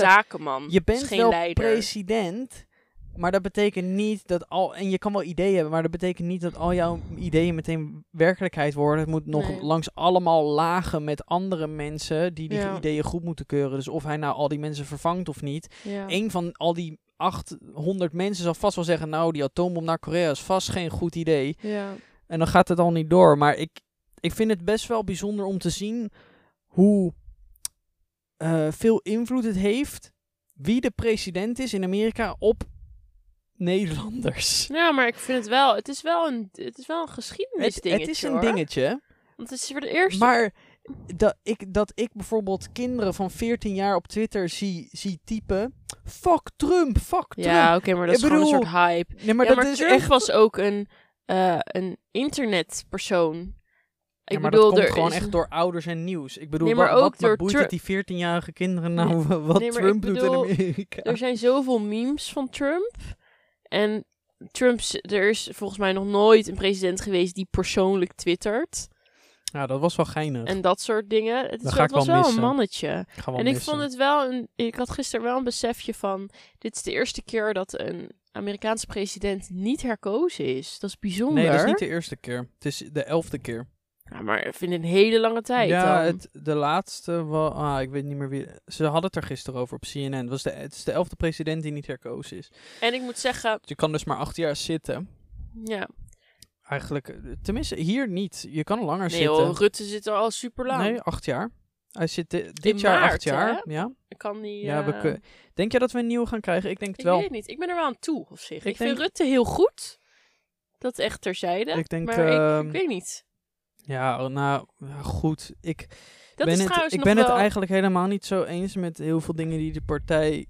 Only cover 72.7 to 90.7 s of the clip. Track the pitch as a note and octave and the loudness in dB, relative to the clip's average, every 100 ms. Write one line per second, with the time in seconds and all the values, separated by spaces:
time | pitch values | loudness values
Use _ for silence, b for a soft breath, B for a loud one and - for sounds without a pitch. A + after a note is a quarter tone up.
72.7 | - D3 D#3+ F#3 - - B2+ A#3 B3+ - | -2 -4 -4 -8 -10 -6 -2 0 0 -2
73.7 | D4+ C#4+ B3+ C4+ D4 C4 B3+ A3+ - A#3 | -4 -4 0 2 2 0 -4 -6 -4 -4
74.7 | A#3+ B3 - C4 A#3 A#3 B3+ B3 - A#3 | -2 -6 -6 -4 -4 -2 -2 -2 -2 -2
75.7 | A#3+ - - G3 F#3+ G3 b b b A3+ | -4 -8 -6 -4 -4 -8 b b b -10
76.7 | - - - A#3+ - - A3+ G#3+ G3 F#3+ | -8 -4 -2 -4 -6 -6 -4 -2 -2 -4
77.7 | - - F3 - - _ - G3+ G3+ G#3+ | -8 -8 -8 -12 -18 _ -10 -8 -4 -4
78.7 | A3 - G#3 G3 F#3+ G3+ G3 - F3+ G3+ | -4 -6 -6 -8 -6 -6 -6 -8 -6 -2
79.7 | D4 B3+ A3 G3 A3 F4 - C3 B2+ - | -2 -4 -4 -4 -2 -2 -2 -4 -4 -8
80.7 | - G3 - G3+ F3+ B3+ D4 E3 C#3+ G3+ | -10 -12 -8 -6 -2 2 4 4 4 4
81.7 | G#4 C#3 E3+ - - - B2 B2 _ D3 | 2 -2 -4 -6 -12 -8 -8 -10 _ -8
82.7 | - - D3 C3+ E3 E3 C#3 B2 A2+ A#2+ | -8 -8 -6 -2 -2 -2 -8 -8 -10 -10
83.7 | _ _ _ - - G#2 G#2+ - - F3 | _ _ _ -20 -8 -2 -2 -2 -6 -4
84.7 | F3 E3 F#3+ G#3+ A3 A3+ A3+ A3 B3 G3 | -4 2 6 6 6 2 -2 -2 0 2
85.7 | F3 F#3 F3+ E3 F3+ - - D3 D3+ C#3+ | 4 4 4 2 -2 -8 -10 -4 0 0
86.7 | E3+ - - - E3+ D#3 D#3 D#3 - D3 | 0 -4 -10 -6 -6 -2 -2 -2 -2 -2
87.7 | C#3 C3 C#3 C#3+ C#3+ C3+ C3+ - - - | -2 -4 -6 -6 -8 -6 -8 -10 -16 -12
88.7 | - D#3 D#3+ F#3 F3 - C3 - B2+ B2 | -2 0 0 -2 -4 -8 -10 -8 -6 -6
89.7 | B2+ - C#3+ C#3 C3+ A#2+ C3+ - D3 C#3+ | -8 -10 -8 -6 -6 -6 -6 -6 -8 -12